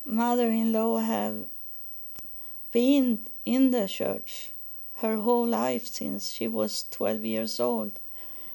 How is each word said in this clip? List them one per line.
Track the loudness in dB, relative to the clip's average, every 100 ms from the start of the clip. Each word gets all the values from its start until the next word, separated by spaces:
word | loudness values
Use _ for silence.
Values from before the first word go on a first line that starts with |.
mother-in-law | -2 0 2 4 4 4 4 4 2 2
have | 0 0 0 -4 -8 -12 -14 -14 -12 -12 -12 -12 -12 -12 -12 -12 0
been | 4 6 6 6 2 -2 -8
in | 0 6 6
the | 6 0
church | -2 -2 -2 -6 -12 -14 -14 -14 -14 -14 -4
her | 0 2
whole | 4 4 4
life | 2 2 0 -4
since | -6 -4 -4 -6
she | -4 -4
was | 0 0 -2 -8
twelve | -2 0 0
years | -2 -2 -2 0
old | 0 0 -2 -8 -12 -14 -12 -12 -12